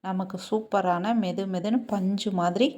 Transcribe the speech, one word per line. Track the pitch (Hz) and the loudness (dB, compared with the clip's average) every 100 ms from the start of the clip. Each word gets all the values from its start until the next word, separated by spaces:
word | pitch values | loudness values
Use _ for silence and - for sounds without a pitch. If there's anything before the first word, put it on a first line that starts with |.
| 190 | -4
நமக்கு | 190 185 185 - | -4 -4 -8 -2
சூப்பரான | 214 220 202 185 175 190 233 | -2 2 0 2 0 2 0
மெது | 190 - 196 | 0 -2 -2
மெதுன்னு | 185 196 240 226 | -2 0 0 0
பஞ்சு | 202 185 196 208 185 | 0 0 0 0 0
மாதிரி | 175 175 269 | 0 4 2